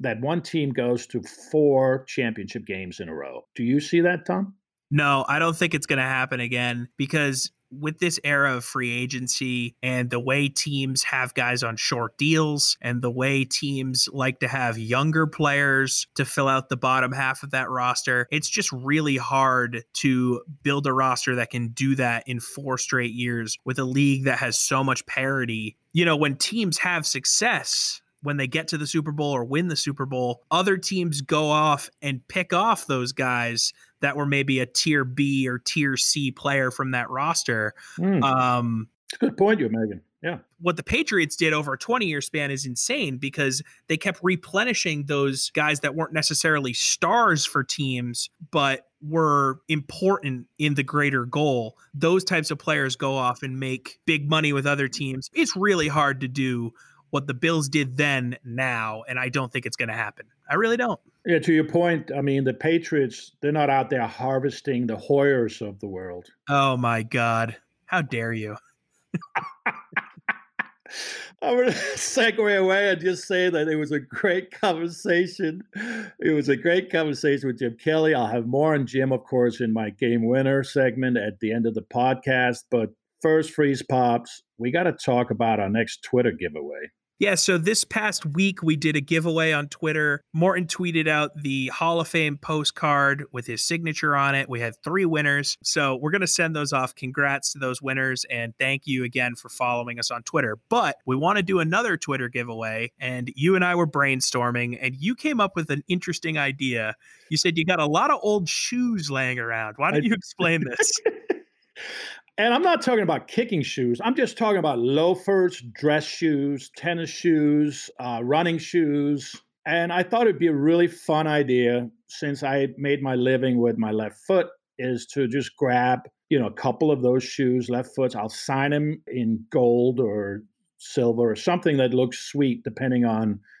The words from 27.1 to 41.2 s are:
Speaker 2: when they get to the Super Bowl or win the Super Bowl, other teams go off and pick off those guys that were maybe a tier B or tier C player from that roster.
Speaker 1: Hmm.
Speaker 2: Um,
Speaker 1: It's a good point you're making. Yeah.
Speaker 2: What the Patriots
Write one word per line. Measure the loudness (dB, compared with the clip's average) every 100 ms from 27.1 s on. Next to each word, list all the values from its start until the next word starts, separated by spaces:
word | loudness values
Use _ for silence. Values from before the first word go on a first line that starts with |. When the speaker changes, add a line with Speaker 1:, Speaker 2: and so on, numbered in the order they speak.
| -4 0 2 2 0 -2 -2 -2 -6 -12 _
Speaker 2:
when | -4 -2
they | -2
get | -2 -4
to | -6
the | -4
Super | -4 -4
Bowl | -2 -2
or | -2
win | -2 -2 0
the | -2
Super | -4 -4 -4
Bowl, | -2 -2 -4 _
other | 0 2 0
teams | -2 -2 -2 -4
go | -2 0 2
off | 2 4 2 -2 -8
and | -6 -6 -6
pick | -6 0
off | 0 2 0 0
those | -2 -2
guys | -2 -2 0 -2 -2 -2 -4 _ _
that | -4 0
were | 0
maybe | 2 2 0
a | 0
tier | 0 2 2
B | 0 0 0 2 0
or | -2
tier | -4 -2 0 2
C | 0 0 -2
player | -4 -2 0 0
from | -2 -2
that | -2 -2
roster. | -2 -2 0 0 0 -2 -6 -14 -4
Speaker 1:
Hmm. | 0 2
Speaker 2:
Um, | 4 4 4 2 0 -2 -6 _
Speaker 1:
It's | -16 -2
a | -2
good | 2
point | 4 4
you're | 2
making. | 0 -2 -4 -14 _
Yeah. | -8 -8 -12 _
Speaker 2:
What | -2 -2
the |
Patriots | -2 -2 0 0